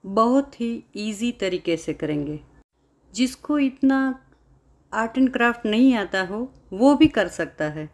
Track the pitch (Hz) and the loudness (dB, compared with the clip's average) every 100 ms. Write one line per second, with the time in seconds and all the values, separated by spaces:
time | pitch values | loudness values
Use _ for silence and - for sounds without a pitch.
0 | 190 202 233 269 277 - 233 233 _ 202 | -2 0 2 2 -2 -8 -8 -8 _ -8
1 | 214 202 240 240 190 175 175 165 - 147 | -8 -4 -6 -4 -4 -4 -4 -4 -4 -6
2 | 151 147 147 151 - _ _ _ _ _ | -4 -4 -6 -10 -16 _ _ _ _ _
3 | _ 202 254 - - 294 269 262 269 269 | _ -4 -4 -4 -4 0 0 2 2 2
4 | 269 254 _ _ _ _ _ _ _ 220 | 0 -4 _ _ _ _ _ _ _ -4
5 | 226 254 262 254 240 233 214 220 262 233 | -2 2 0 4 0 2 0 4 4 4
6 | 190 190 185 208 254 - _ 190 262 285 | 0 -4 -4 -6 -10 -12 _ 2 4 6
7 | 311 - 180 - 160 - 151 151 151 | 4 2 -2 -4 -8 -4 -6 -6 -12